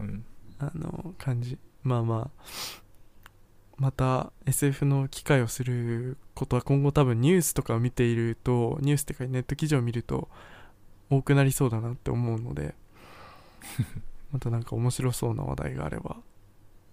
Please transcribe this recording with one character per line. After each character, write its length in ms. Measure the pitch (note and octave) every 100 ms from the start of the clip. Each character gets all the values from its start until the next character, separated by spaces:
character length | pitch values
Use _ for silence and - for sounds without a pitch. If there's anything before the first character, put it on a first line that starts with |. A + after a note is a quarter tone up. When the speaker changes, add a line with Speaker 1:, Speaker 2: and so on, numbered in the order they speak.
Speaker 1:
う 20 |
ん。 200 | G2+ G2+ A2+ - - -
Speaker 2:
あ 120 | C#3+
の、 400 | - - - - -
感 240 | - A#2+
じ。 160 | B2 C3 - -
ま 160 | B2+ B2
あ 40 |
ま 280 | A2+ A2+ B2+
あ、 80 | - - - - - - - - - - - - - - -
ま 140 | C3+
た 420 | - C3 B2+ - - -
エ 60 |
ス 140 | C3 C#3+
エ 40 |
フ 140 | C#3
の 240 | C#3+ C#3 C3+
機 160 | -
会 180 | - C#3
を 60 | A2+
す 140 | -
る 520 | B2+ B2 A#2 A#2 B2+ - -
こ 120 | - C#3
と 100 | B2+
は 60 |
今 200 | - C#3
後 100 | C#3+
多 120 | C#3+
分 160 | C3 A2+
ニ 120 | C3
ュ 60 | F#3
ー 40 |
ス 100 | D#3+
と 100 | -
か 120 | -
を 60 | A#2
見 100 | B2
て 140 | -
い 100 | A#2+
る 220 | A#2 A#2 A2+
と、 420 | - B2 A#2 B2
ニ 120 | C#3
ュ 20 |
ー 40 | D3
ス 40 |
っ 20 | -
て 80 |
か 100 | -
ネ 160 | B2+ B2+
ッ 20 |
ト 140 | B2+ C#3+
記 100 | D#3
事 100 | D3
を 60 |
見 100 | A#2+
る 100 | A#2
と 260 | - C3 - - - - - - - - -
多 100 | C#3
く 120 | C3+
な 80 | C#3+
り 100 | C3+
そ 140 | C3+ C3+
う 40 |
だ 100 | A2+
な 120 | A#2
っ 40 | B2
て 140 | -
思 260 | A#2+ A#2+ A2+
う 40 |
の 140 | A#2+
で、 200 | C#3+ D2 - - - - - - - - -
Speaker 1:
<laughs> 680 | - - A#2 - - - -
Speaker 2:
ま 60 | C3
た 120 | A#2+
な 80 | A#2
ん 40 |
か 140 | A#2 A2+
面 140 | A#2+
白 220 | - B2+
そ 180 | A#2+ B2
う 40 |
な 80 | A2
話 140 | F#2+ -
題 180 | -
が 100 | -
あ 40 | -
れ 100 | -
ば、 180 | - - - - - - - - -